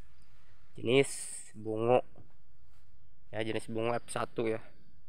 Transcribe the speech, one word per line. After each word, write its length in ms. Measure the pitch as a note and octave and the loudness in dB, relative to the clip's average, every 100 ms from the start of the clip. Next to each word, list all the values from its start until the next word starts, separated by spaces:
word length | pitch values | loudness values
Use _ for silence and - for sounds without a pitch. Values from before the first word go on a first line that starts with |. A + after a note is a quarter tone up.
| - - - - - - - | -4 -4 -4 -4 -4 -4 -4
Jenis 400 | - A2 C3+ C3+ - - - - | -2 6 6 6 0 -6 -8 -8
bungo. 480 | A2+ G#2+ G#2+ A#2 B2 - - - - - - - - - - - - - | -6 -2 2 6 6 6 -4 -4 -4 -4 -4 -4 -4 -4 -4 -2 -4 -4
Ya, 160 | G#2+ A2 | -2 0
jenis 240 | A2 - | 0 0
bungo 240 | A2+ A#2 | 0 2
F 160 | A#2+ - | 0 0
satu 400 | A#2+ A2+ - A2+ | -2 0 0 0
ya. 80 | A2 - - - - | 0 -2 -6 -4 -4